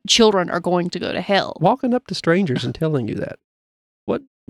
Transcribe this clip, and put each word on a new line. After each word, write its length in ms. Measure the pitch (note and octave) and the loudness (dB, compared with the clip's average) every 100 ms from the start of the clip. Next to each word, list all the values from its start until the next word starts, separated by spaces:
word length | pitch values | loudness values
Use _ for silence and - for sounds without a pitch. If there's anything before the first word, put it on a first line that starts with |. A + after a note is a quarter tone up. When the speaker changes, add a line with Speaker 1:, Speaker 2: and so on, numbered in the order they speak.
| - | 0
Speaker 1:
children 420 | - A3 F#3+ E3+ | 6 6 4 0
are 100 | F3 | -2
going 300 | F3 F3+ F3 | 0 0 0
to 100 | F3+ | -4
go 120 | - | -4
to 80 | - | -4
hell. 340 | F3+ F#3+ - - | 0 0 0 0
Speaker 2:
Walking 320 | F3 B3+ B3 | 0 2 0
up 140 | B3 - | -2 -4
to 80 | - | -4
strangers 500 | E3 F3+ F3 B2 B2 | 0 2 2 -2 -4
and 80 | |
telling 340 | - D#3+ C#3+ A2 | -4 -2 -2 -2
you 60 | - | -6
that. 220 | - - _ _ _ _ _ _ - | -8 -10 _ _ _ _ _ _ -6
What? 160 | - - _ | -6 -6 _